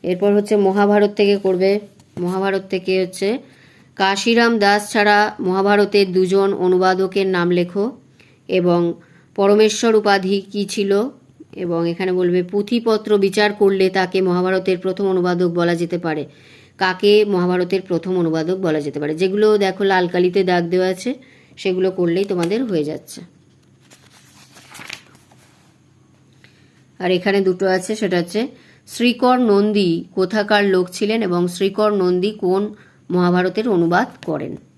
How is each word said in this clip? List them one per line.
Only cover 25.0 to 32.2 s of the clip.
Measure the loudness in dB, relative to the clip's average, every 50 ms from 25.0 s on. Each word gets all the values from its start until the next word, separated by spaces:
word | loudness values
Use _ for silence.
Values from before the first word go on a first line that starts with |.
| -18 -20 _ -20 _ _ -20 _ _ _ _ _ _ _ _ _ _ _ _ _ _ _ _ _ _ _ _ _ -20 -20 _ _ _ _ _ _ _ _ _ _
আর | -2 -2 -2 0
এখানে | 0 0 0 2 2 0
দুটো | 0 0 0 0 0
আছে, | -2 -2 -6 -6 -4
সেটা | -2 -2 -2 -2
হচ্ছে | -2 -2 -4 -4 -4 -4 -8 -18 _ _ _ _ _ -16
শ্রীকর | -6 0 0 0 0 2 2 2 2 2 2 2
নন্দী | 4 2 2 2 2 2 2 2 0 -2 -4 -8 -4
কোথাকার | -4 -2 -2 -2 -4 0 0 0 2 2 2 2
লোক | 0 0 -2 -4
ছিলেন | -4 -2 -2 -2 -2 -2 -2
এবং | 0 0 0 -2 -2
শ্রীকর | -2 -4 -2 0 0 0 0 2 0
নন্দী | 0 0 0 0